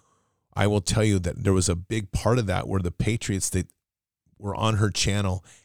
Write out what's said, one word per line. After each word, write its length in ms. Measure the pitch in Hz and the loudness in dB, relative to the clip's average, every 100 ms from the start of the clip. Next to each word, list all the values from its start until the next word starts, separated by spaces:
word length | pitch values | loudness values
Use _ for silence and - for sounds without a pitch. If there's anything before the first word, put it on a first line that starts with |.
| _ _ _ _ _ | _ _ _ _ _
I 140 | - 101 | -2 2
will 120 | 104 | 2
tell 240 | - 110 | 0 2
you 160 | 110 98 | 2 2
that 240 | 87 - | 0 -2
there 80 | 98 | 2
was 160 | 95 87 | 2 2
a 80 | 87 | -2
big 380 | 90 110 98 | -4 -6 -4
part 260 | - - 123 | -2 2 2
of 60 | 101 | 2
that 200 | 92 - | -2 -2
where 140 | 98 | -2
the 120 | 90 | -2
patriots 580 | - - 117 - 98 - | -2 -2 -2 -2 -4 -2
that 180 | 92 - _ _ _ _ _ _ - | -2 -4 _ _ _ _ _ _ -12
were 160 | 101 - | -8 -2
on 200 | 110 107 | 0 2
her 140 | 107 | 0
channel 540 | 92 - 101 98 90 - - | 0 0 0 0 -2 -6 -20